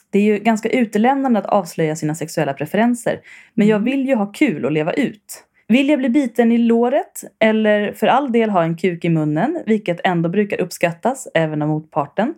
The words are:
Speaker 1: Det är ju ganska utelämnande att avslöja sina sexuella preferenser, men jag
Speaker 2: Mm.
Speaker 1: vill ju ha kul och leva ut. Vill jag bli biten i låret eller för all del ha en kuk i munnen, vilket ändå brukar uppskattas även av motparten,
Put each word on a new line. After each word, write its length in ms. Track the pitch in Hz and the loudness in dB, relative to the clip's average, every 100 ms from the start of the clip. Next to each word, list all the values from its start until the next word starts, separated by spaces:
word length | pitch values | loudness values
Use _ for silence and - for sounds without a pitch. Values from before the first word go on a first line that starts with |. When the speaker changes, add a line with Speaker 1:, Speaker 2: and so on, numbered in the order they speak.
| _ | _
Speaker 1:
Det 80 | 202 | 0
är 40 | |
ju 160 | 208 208 | 2 2
ganska 300 | 220 220 220 | 0 0 0
utelämnande 680 | 254 226 208 233 277 269 220 | -2 0 0 0 0 0 0
att 80 | 190 | 0
avslöja 500 | 208 170 - 160 156 | -2 -2 -4 -4 -4
sina 180 | 156 | -6
sexuella 380 | 156 143 - 143 | -6 -6 -4 -4
preferenser, 680 | 139 - 196 233 240 - - - - - | -4 -4 0 0 0 -4 -6 -10 -20 -6
men 120 | - 208 | 0 2
jag 100 | 214 | 2
Speaker 2:
Mm. 80 | |
Speaker 1:
vill 220 | 233 277 262 | 0 -2 0
ju 60 | |
ha 120 | 254 202 | 0 -2
kul 320 | - 294 156 | 0 0 0
och 80 | 127 | -2
leva 200 | 156 156 | -2 -2
ut. 520 | - 247 226 - - - _ - | -2 -4 -6 -18 -20 -20 _ 0
Vill 200 | 226 277 | 2 4
jag 100 | 294 | 2
bli 100 | 262 | 2
biten 440 | 262 262 240 233 | 2 2 2 2
i 60 | 233 | 4
låret 680 | 233 233 240 285 381 - - - | 4 2 2 0 -4 -10 -18 -2
eller 540 | 220 220 214 208 208 | 0 2 2 2 0
för 140 | - 202 | -2 2
all 260 | 240 285 | 2 2
del 180 | 233 220 | 0 2
ha 120 | 196 | 2
en 140 | 165 165 | 0 0
kuk 280 | 185 170 | -2 -2
i 40 | 175 | 0
munnen, 500 | 160 151 151 233 339 - | 0 0 0 -2 -2 -2
vilket 340 | 220 214 170 | -2 -2 -4
ändå 240 | 190 175 170 | -2 0 0
brukar 320 | 185 208 - | 0 -2 -2
uppskattas 680 | 180 - 170 165 226 269 - | -6 -2 -4 -2 -4 -4 -4
även 280 | 165 160 151 | -2 -2 -2
av 60 | 151 | -2
motparten, 640 | 151 156 - 143 - 233 | -4 -4 -6 -4 -4 -4